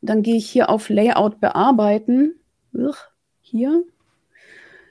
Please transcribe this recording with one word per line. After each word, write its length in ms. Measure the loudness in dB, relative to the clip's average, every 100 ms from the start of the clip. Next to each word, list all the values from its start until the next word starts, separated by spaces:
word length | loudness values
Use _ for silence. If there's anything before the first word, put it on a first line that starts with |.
dann 220 | -2 -2
gehe 120 | 0 -2
ich 140 | 0
hier 220 | 0 2
auf 180 | 0 -2
Layout 520 | 0 2 2 0 0
bearbeiten, 920 | -2 0 2 2 2 0 0 0 0 -2 _ _ _
Uch, 240 | -6 -6 -6 -16 _ _ _
hier, 440 | _ -4 0 0 -2 _ _ _ _ _ _ -20 -20 -20 _